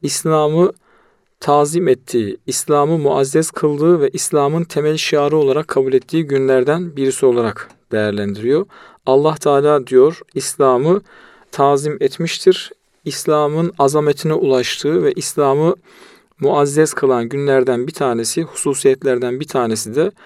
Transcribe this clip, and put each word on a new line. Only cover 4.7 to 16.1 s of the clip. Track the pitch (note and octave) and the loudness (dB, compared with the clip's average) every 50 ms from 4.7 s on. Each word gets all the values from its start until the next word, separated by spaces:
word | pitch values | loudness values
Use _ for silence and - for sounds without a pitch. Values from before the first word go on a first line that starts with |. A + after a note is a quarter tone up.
| - D3+ D3 D3+ D#3 | -4 -2 -2 -2 -2
şiarı | D#3 - - - D3 D3 D3 D3+ | -2 -2 -2 0 0 2 2 2
olarak | D#3 D3 C3+ C3+ D3+ D3+ - | 2 2 2 2 0 -2 -2
kabul | - C#3 C3 C3 C3 | -2 0 0 2 2
ettiği | C3 - - - D#3+ E3 | 0 0 0 -2 -2 -2
günlerden | C#3+ C#3 C3+ C3+ C3 C3 C3 B2+ C#3 D3+ E3+ F3+ E3+ D3+ | 0 0 0 2 2 2 2 2 2 0 -2 -4 -8 -6
birisi | C#3 C3+ C3+ C3 - - | -2 -2 -2 0 2 2
olarak | C3 A#2+ A#2+ A#2 A2 G#2 - - - - _ _ _ - | 2 2 2 0 -2 -4 -6 -14 -18 -20 _ _ _ -4
değerlendiriyor. | A2 G#2+ G#2+ G2+ G#2 G2+ G2+ G2 G#2 G#2+ A#2+ C#3 D#3+ G3+ - - - - - - _ _ | -2 -2 -2 -2 -4 -4 -6 -6 -4 -2 0 0 0 -2 -4 -10 -20 -20 -20 -20 _ _
Allah | - C3 C#3 D3 D#3 D#3 | 2 2 4 4 2 0
Teala | - - D3 C#3+ C#3 C#3+ D3 D3+ C#3+ B2+ | 0 0 0 2 2 2 2 0 0 -2
diyor, | A#2+ C3 B2+ C3 D#3 E3 - - _ _ | 2 4 4 6 4 2 -2 -12 _ _
İslam'ı | C3+ C3 - - - D3 C3 B2+ B2 C#3 D#3+ F3+ G3+ - _ - - - - - _ _ _ - | -8 -8 -8 -2 0 2 2 2 2 2 2 0 0 -2 _ -18 -20 -20 -20 -20 _ _ _ -2
tazim | - C#3 C#3+ C#3+ C#3 C#3+ D3+ D3 - | 0 2 2 2 2 0 -4 -4 -2
etmiştir. | D3+ C3+ - - E3 E3 - - - F#3+ F3+ - - - - _ _ _ _ _ _ | -2 -4 -2 -2 -6 -6 -6 0 2 2 2 2 -2 -10 -18 _ _ _ _ _ _
İslam'ın | D3+ C#3 - - - D3+ D3+ D3+ D3 D3+ D#3+ E3+ E3+ - - | -12 -10 -8 -4 -2 0 0 0 0 0 -2 -2 -4 0 0
azametine | C#3 C#3 C#3+ D3+ D3+ D3 C#3+ C#3 - D#3+ D#3 | 0 2 2 2 0 0 -2 0 -2 -2 -2
ulaştığı | - - C#3 C3 B2+ B2 - - - - C#3+ D#3+ F3+ E3 | 0 0 0 0 0 0 -2 -6 -6 -4 -2 -2 0 0
ve | C#3+ - | 0 -2
İslam'ı | - D3+ - - - D3 C#3 C#3 D3 D#3 E3+ F#3 - _ _ _ - - - | -2 -6 -6 -4 -2 0 0 2 2 2 0 0 -2 _ _ _ -20 -20 -20